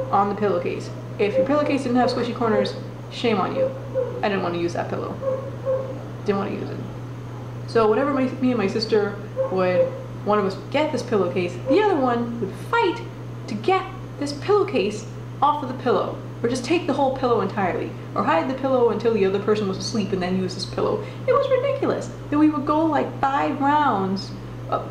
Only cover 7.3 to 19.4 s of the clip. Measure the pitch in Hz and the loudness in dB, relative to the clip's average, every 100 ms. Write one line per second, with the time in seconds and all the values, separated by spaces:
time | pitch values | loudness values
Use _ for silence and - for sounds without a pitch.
7.3 | - - - - 233 220 220 277 262 254 | -12 -10 -10 -2 2 4 4 2 2 0
8.3 | - 254 240 190 226 208 220 202 - - | 0 0 2 0 0 2 2 2 -4 -8
9.3 | - - 185 185 180 175 - - - 196 | -4 0 2 2 4 2 0 -10 -8 0
10.3 | 208 190 190 - 277 302 254 - 214 180 | 2 2 -2 -4 0 0 -2 0 2 2
11.3 | 180 175 - - 320 427 330 254 240 233 | 0 -2 -4 2 4 6 4 2 2 0
12.3 | 240 190 - - 466 415 - - - - | -2 -6 -6 -2 2 2 0 -8 -12 -12
13.3 | - - 208 - 370 370 - - - 285 | -10 -6 -2 2 2 0 -8 -12 -6 -6
14.3 | - - 415 - 254 208 - - - - | -6 2 4 4 2 0 -2 -8 -12 -12
15.3 | - 285 294 254 - 254 202 - - - | 0 2 2 -2 -4 2 2 2 -4 -10
16.3 | - 240 254 - 330 - 277 269 262 247 | -4 -2 -2 0 0 2 2 2 2 2
17.3 | 226 196 214 180 - - - - - 202 | 2 2 0 0 0 -4 -8 -8 -2 2
18.3 | 330 262 262 269 254 233 202 226 220 190 | 2 2 -2 2 4 4 4 2 4 4
19.3 | 196 | 2